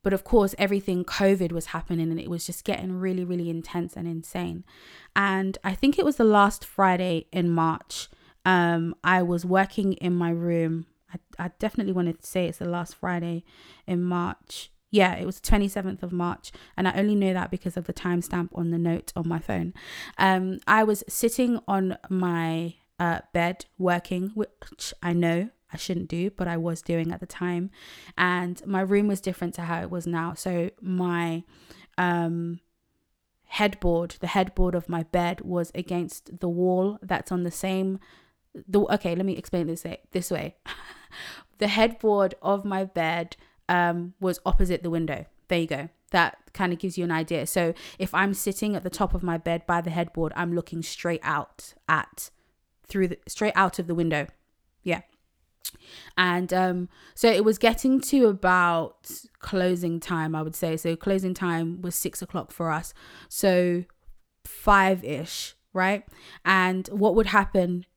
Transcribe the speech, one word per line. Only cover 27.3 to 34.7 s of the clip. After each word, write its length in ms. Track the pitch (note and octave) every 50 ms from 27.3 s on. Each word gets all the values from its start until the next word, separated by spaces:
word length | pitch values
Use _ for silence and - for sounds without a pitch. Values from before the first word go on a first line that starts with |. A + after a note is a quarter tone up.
| - - F3+ F3+ F3 F3 F3+ G3 - - - - - - - - -
And 480 | - F3+ F3+ F3+ F3+ F3+ F3 F3+ - -
my 140 | G3 G3 F#3
room 280 | F#3+ F#3+ G3+ G3+ G#3 G#3
was 120 | G3 F#3+
different 340 | - F#3+ F3 - F3+ E3+ E3+
to 80 | -
how 200 | E3+ E3+ E3+ E3+
it 80 | F3 F3+
was 160 | F3+ F3 E3
now. 280 | E3+ F3 E3 E3 E3+ D3+
So 360 | - - - F3+ F3 E3+ F#3 _ _
my, 640 | - F#3 F#3 F3+ F3+ F3 F3 E3+ E3+ E3+ E3 E3 F3 _ - - - _ - - - _ _
um, 640 | - F3+ F3 F3 F3 E3+ E3 E3+ E3+ E3+ E3+ E3+ F3 _ _ _ _ _ _ _ _ _ _ _ _ _ _ _ _ _
headboard, 720 | _ - - G#3 G3+ G3+ - - F3 E3+ E3 F3 E3+ - -
the 80 | - F3
headboard 460 | - G3+ F#3+ F#3+ - - - F3+